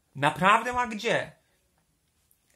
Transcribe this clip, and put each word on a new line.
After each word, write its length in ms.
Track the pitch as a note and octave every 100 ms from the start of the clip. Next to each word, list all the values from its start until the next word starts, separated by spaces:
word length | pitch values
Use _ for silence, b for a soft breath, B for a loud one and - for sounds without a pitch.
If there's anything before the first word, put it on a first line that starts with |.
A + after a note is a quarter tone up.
| _ C3
„Naprawdę? 580 | D3 D3+ F#3+ A3+ A#3+
A 140 | B3 A#3+
gdzie?” 440 | G#3+ A3 D3 - - _ _ _ _ _ _ _ _ _ _ _